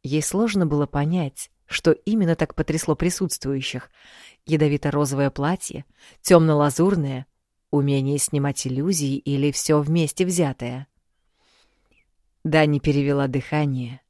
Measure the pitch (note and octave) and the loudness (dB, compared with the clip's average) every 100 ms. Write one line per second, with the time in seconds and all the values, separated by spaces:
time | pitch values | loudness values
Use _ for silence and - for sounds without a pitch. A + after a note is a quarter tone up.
0 | C3+ D3+ D3 F#3+ A3+ G3 E3 D3 C#3+ D3 | -2 -2 -2 -2 0 0 0 0 -2 -2
1 | D3 F3+ C#3+ - - _ _ - E3 D3+ | 0 -2 -4 -8 -18 _ _ 0 2 2
2 | - A3 E3+ E3 D#3 - D#3 D#3+ - D#3 | 0 0 2 0 -2 -2 -4 -2 -2 0
3 | F3 - F#3 - C3+ C3+ C3 B2+ - _ | -2 -2 -4 -4 -4 -4 -6 -10 -14 _
4 | - - - _ - D3+ D3+ C#3+ D3 C#3+ | -20 -20 -20 _ -4 2 2 2 0 0
5 | C#3+ C#3 C#3 - C#3+ F#3+ - - - _ | -2 0 -2 0 -4 -4 -6 -12 -16 _
6 | - _ - F3 D#3+ D3+ D3 C3 F3+ F#3 | -20 _ 6 6 6 4 2 2 2 2
7 | C#3+ C3 C3+ _ _ _ _ D3 C#3+ C#3 | -2 -6 -12 _ _ _ _ 0 2 0
8 | C3+ C#3+ - D3 C#3+ C#3 C3+ B2+ D#3+ F3 | 0 -2 -2 -2 -2 -4 -6 -4 -2 0
9 | C#3 C3+ - C#3 D3 C3+ - D3+ D3 E3+ | -2 -4 -2 0 0 -2 0 2 2 0
10 | D3+ - F#3 F3+ D3+ B2+ B2 B2+ C#3 _ | 0 0 -2 0 -2 -2 -10 -10 -14 _
11 | _ _ _ _ _ _ _ _ _ _ | _ _ _ _ _ _ _ _ _ _
12 | _ _ _ _ D#3+ D#3 D3+ C#3+ - C#3+ | _ _ _ _ 0 2 4 2 2 0
13 | C#3 C#3 C#3 C3+ - D3+ D3 B2+ A#2+ C3 | 2 0 0 -2 -2 -2 0 -2 -6 -12